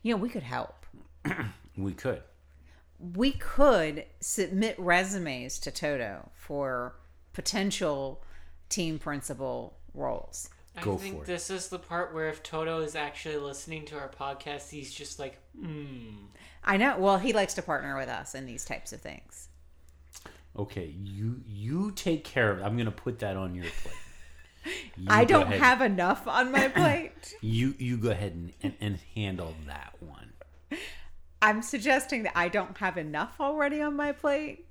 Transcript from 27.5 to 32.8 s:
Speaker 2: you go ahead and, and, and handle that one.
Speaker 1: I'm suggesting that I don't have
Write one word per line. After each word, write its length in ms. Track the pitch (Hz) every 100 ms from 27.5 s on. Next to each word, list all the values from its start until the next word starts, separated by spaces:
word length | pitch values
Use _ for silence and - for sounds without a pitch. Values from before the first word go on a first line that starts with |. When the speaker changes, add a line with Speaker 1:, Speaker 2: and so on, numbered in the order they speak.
| 113 131 135
Speaker 2:
you 180 | 127
go 140 | 120 117
ahead 240 | 92 98
and, 180 | 85 85 -
and, 120 | 95 -
and 180 | 104 95 -
handle 400 | 110 101 90 82 80
that 280 | 71 71 69 -
one. 320 | 80 69 - - - - - 320 403 - - - - -
Speaker 1:
I'm 200 | 214 214
suggesting 600 | 226 262 240 269 277 262
that 100 | 214
I 140 | 175 175
don't 280 | 202 180
have 180 | 190